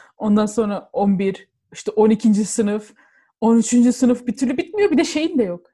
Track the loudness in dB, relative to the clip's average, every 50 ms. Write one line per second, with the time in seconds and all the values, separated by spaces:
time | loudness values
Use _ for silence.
0 | -20 _ _ -6 -2 0 2 2 0 0 -2 -4 -4 -4 -4 -8 -10 -8 -6 -2
1 | 0 0 0 0 -2 -4 -6 -6 -12 _ _ _ _ _ -20 -12 -10 -4 0 2
2 | 2 2 2 2 2 2 2 2 0 -2 -4 -4 -2 -2 -4 -6 -8 -12 _ _
3 | _ _ _ _ _ _ _ _ 0 2 2 2 2 2 2 4 4 4 2 2
4 | 2 2 2 0 -2 -6 -6 -4 -4 -4 -2 -4 -6 -6 -2 0 0 2 2 2
5 | 0 0 -2 -4 -4 -2 0 0 -2 -2 -4 -8 -14 _